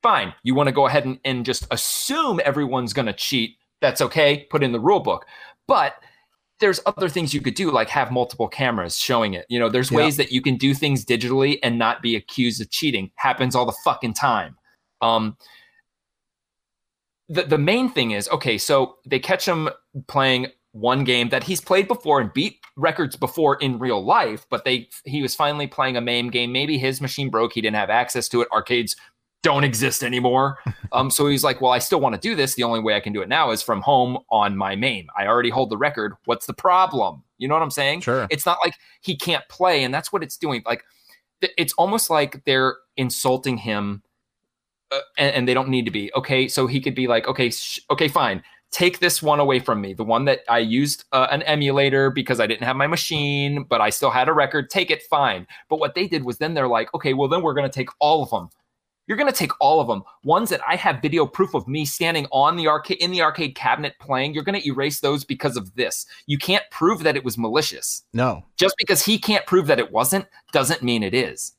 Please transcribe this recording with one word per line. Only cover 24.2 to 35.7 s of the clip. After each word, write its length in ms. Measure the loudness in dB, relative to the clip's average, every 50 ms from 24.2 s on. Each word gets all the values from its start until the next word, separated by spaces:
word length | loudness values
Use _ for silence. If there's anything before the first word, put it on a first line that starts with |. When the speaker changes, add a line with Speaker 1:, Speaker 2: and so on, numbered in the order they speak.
| 2 0 -4 -8 -8 _
Speaker 1:
but 140 | -6 -4 0
they, 240 | 0 -2 -2 -2 _ -20 -16 _
he 160 | -6 -4 -2
was 140 | -2 -4 0
finally 320 | 0 0 0 0 -2 -6
playing 300 | -8 -4 -2 -2 -2 -2
a 40 | -2
mame 280 | -2 -2 -2 -2 -2 -2
game. 220 | -2 -2 -2 0
Maybe 260 | -2 -2 -2 0 -2
his 240 | 0 0 -2 -2 -2
machine 280 | -6 -6 -4 -4 -4 -2
broke. 240 | 0 0 0 0 0
He 80 | -2
didn't 140 | -2 0 0
have 120 | 0 0 2
access 400 | 2 0 0 0 -2 -4 -4 0
to 120 | 0 0
it. 60 | 0 2
Arcades 440 | 0 -2 0 0 0 0 0 -2 -8 -10 -12 -20 _ _ _ _ _ _ 0
don't 200 | 2 2 4 2
exist 400 | 0 0 0 -2 -2 -2 -2 -4
anymore. 560 | -2 -2 0 0 2 4 4 2 2 -2 -6 -8
Speaker 2:
<laughs> 40 | -10 -10 -8 -10 -2 0
Speaker 1:
Um, 180 | 0 2 2
so 160 | 2 2 2
he's 160 | 2 2 2 2
like, 160 | 0 0 2
"Well, 140 | 2 2 2
I 60 | 2
still 200 | 0 0 0 2
wanna 180 | 2 0 -2
do 160 | -2 -4 -4 -2
this. 220 | 0 -2 -2 0
The 80 | -2 -2
only 160 | 0 0 0
way 160 | 0 0 0
I 60 | 0
can 100 | -2 -4
do 100 | -6 -6
it 60 | -4
now 240 | 0 0 0 2 0
is 100 | 0 -4
from 200 | -2 -2 -2 -2
home 380 | 2 2 2 2 2 0 -2 -6 _ _
on 260 | 0 0 0 0 0
my 180 | -2 -4 -4 -2
main. 300 | -2 -2 -2 -2 -4 -10 -12 -6
I 100 | -4 0
already 220 | 2 2 2 2 0
hold 200 | 0 0 -2
the 80 | -2